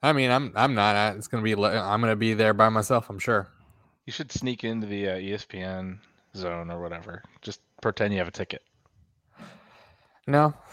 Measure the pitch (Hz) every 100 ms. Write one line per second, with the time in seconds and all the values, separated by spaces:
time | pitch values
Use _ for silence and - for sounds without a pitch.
0 | 139 147 127 127 139 90 127 120 104 101
1 | 107 101 107 120 110 104 101 107 95 107
2 | 117 110 113 110 110 104 110 110 107 123
3 | 113 98 - 110 98 _ _ _ _ _
4 | - - 143 - 127 120 117 113 107 101
5 | 101 95 98 104 - 98 92 92 92 92
6 | _ _ _ 98 90 85 85 85 87 85
7 | 85 - - _ - 104 _ _ 113 101
8 | 104 98 87 - 95 - _ _ _ _
9 | _ _ _ _ - - _ - _ _
10 | _ _ - 143 151 147 -